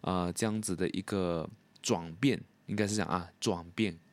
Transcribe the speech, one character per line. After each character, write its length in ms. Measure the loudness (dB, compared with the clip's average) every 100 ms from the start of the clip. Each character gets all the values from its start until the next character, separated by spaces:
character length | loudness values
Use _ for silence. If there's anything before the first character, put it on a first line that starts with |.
呃， 300 | -2 0 0 0
这 100 | 0
样 160 | 0
子 140 | -2 0
的 120 | -2
一 120 | -2
个 440 | -2 0 0 0 -4 -10 _ -6
转 300 | 0 0 0 0
变， 240 | 2 2 -4 _ -6
应 80 | 0
该 120 | 2
是 80 | 2
讲 120 | 0
啊， 220 | 0 -2 -4
转 240 | 0 0 -2 0
变。 220 | 0 -2 -12